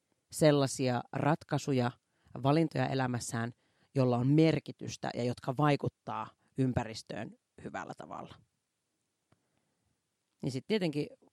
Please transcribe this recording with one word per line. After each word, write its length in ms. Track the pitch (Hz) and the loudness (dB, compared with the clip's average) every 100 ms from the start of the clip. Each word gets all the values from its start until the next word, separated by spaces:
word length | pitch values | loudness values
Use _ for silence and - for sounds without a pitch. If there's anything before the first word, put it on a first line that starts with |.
| _ _ _ | _ _ _
sellaisia 720 | - 156 147 135 - 127 120 - | 4 6 6 2 0 0 0 -4
ratkaisuja, 800 | - 143 160 - 143 - 127 120 - _ _ _ - | -2 0 0 -2 -4 0 2 0 -2 _ _ _ -2
valintoja 440 | 131 156 160 139 135 | 2 4 2 0 -2
elämässään, 640 | 135 127 120 - 117 117 - _ _ _ 135 | 0 -2 -4 -6 -6 -6 -10 _ _ _ 0
jolla 220 | 127 120 | 2 2
on 100 | 131 | 4
merkitystä 800 | 151 160 147 - - 120 - - | 6 6 2 -4 -12 -12 -8 -6
ja 100 | - | -4
jotka 340 | 123 120 - 127 | -4 -4 -4 0
vaikuttaa 680 | 147 139 147 - - 110 107 _ _ - | 2 2 -2 -8 -10 -10 -10 _ _ -2
ympäristöön 800 | 131 123 110 110 - 147 127 226 _ - | -2 -2 -6 -10 -10 -10 -10 -14 _ -18
hyvällä 300 | - 98 - - | -12 -10 -10 -12
tavalla. 380 | - - 170 - _ _ _ _ _ _ _ _ _ _ _ _ _ _ _ _ _ _ _ _ | -14 -14 -14 -20 _ _ _ _ _ _ _ _ _ _ _ _ _ _ _ _ _ _ _ _
Niin 100 | 147 | -8
sit 160 | 127 - | -6 -4
tietenkin 400 | 214 175 143 - - _ | -2 -2 -4 -6 -12 _